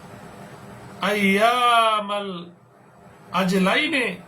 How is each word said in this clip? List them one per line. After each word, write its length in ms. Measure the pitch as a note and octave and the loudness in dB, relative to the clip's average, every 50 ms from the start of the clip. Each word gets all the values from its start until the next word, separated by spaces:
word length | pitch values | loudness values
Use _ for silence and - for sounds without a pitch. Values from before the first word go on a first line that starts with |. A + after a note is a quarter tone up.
| - - - - - - - - - - - - - - - - - - - - | -18 -18 -18 -18 -18 -18 -18 -18 -18 -18 -18 -20 -18 -18 -18 -18 -18 -18 -10 -6
আইয়ামাল 1500 | F3+ G3 G#3 G#3 G3 G3 G3 G3+ A3 A#3 A#3+ B3 A#3+ A#3+ A#3 A#3 A3+ A3 G#3+ G#3 G3+ G3+ G3+ G3+ G3+ G3 F3+ F3 F3 F3 - - - _ - - - - - - - - - - - - - | -2 -2 0 2 2 2 4 4 4 4 4 4 4 4 4 6 4 4 2 0 -2 -4 -4 -4 -6 -6 -8 -10 -12 -14 -18 -20 -20 _ -20 -20 -20 -20 -20 -20 -20 -20 -20 -20 -16 -6 -2
আজলাইনে, 840 | F3+ F#3+ F3+ G3 F#3+ F#3 F#3+ A3+ C#4+ D4+ C#4 D#4 C4+ A#3+ G3 F3 - - | -2 0 2 2 2 2 2 2 2 0 0 -2 -2 -2 -4 -6 -10 -16